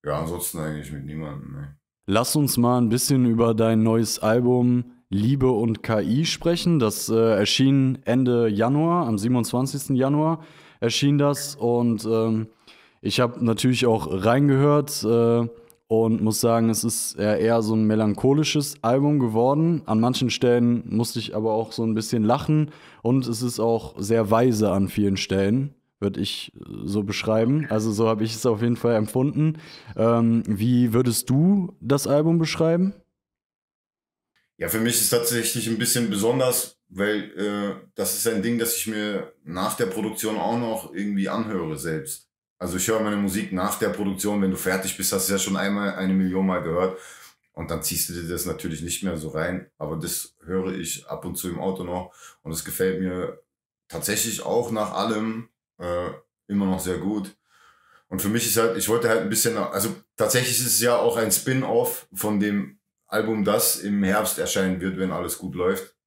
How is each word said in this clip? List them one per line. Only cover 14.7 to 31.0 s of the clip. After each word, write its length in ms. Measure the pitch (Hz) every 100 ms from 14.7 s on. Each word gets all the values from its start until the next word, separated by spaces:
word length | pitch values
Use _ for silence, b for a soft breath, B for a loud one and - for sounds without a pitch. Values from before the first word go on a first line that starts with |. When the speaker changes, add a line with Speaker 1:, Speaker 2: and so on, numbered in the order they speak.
| 147 143 -
Speaker 2:
äh, 440 | 107 117 117 117 117 B B B _
und 360 | 113 113 113
muss 180 | 110 107
sagen, 300 | 117 117 113
es 140 | 110
ist 320 | 117 - - -
eher, 240 | 104 107
eher 220 | 110 117
so 120 | 110
ein 100 | 110
melancholisches 920 | 107 107 107 101 131 143 151 151 143 -
Album 360 | 113 131 147 147
geworden. 640 | 120 110 127 147 165 165 -
An 120 | 110
manchen 320 | 120 127 123
Stellen 540 | - 123 120 120 120 -
musste 300 | 110 117 120
ich 160 | 107
aber 180 | 107 110
auch 200 | 110 110
so 100 | -
ein 120 | 113
bisschen 280 | 110 107 120
lachen 480 | 107 135 156 151 151 B B B
und 240 | 117 131 120
es 160 | 113
ist 160 | 123 110
auch 380 | 117 113 - -
sehr 320 | 101 113 104
weise 400 | 110 127 107 104
an 160 | 98 98
vielen 300 | - 101 95
Stellen, 580 | - 95 98 123 143 _ _ _
würd 180 | 101 95
ich 360 | 104 - - - - 52
so 180 | 57 101
beschreiben. 640 | 101 98 110 110 117 147 143
Also 200 | 107 110
so 180 | 104 113
hab 120 | 107
ich 160 | 113 113
es 100 | 127
auf 160 | 107
jeden 140 | 117 120
Fall 180 | 120
empfunden. 640 | 113 107 127 139 147 156 156 B B B 101
Ähm, 480 | 113 117 117 117 -
wie 460 | 101 113 123 123
würdest 360 | 113